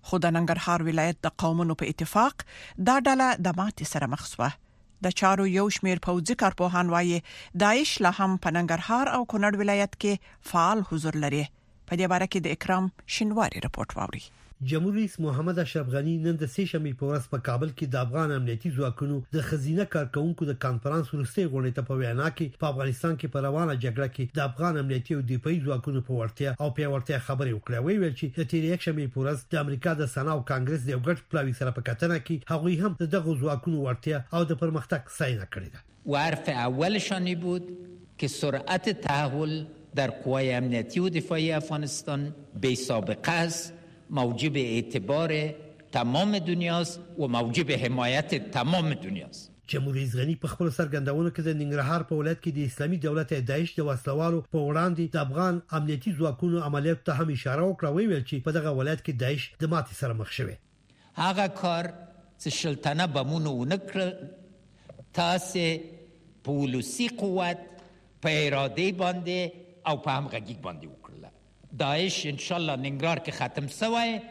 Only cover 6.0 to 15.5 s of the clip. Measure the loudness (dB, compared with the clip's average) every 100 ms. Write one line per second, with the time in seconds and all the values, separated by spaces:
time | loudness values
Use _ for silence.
6 | 2 0 0 4 2 4 0 2 4 4
7 | 4 2 -2 -18 -10 4 6 6 2 4
8 | 4 4 2 2 2 2 2 0 2 2
9 | 2 0 0 2 2 4 2 4 2 0
10 | 0 0 -4 -20 -2 2 4 4 0 -2
11 | -2 0 0 0 -2 -8 _ -20 -6 0
12 | 2 2 2 0 -2 -4 0 2 2 -4
13 | -8 -2 0 2 0 0 -6 -4 -6 -4
14 | -6 -6 -12 -20 -20 -8 -2 0 2 2
15 | 0 -2 -2 0 0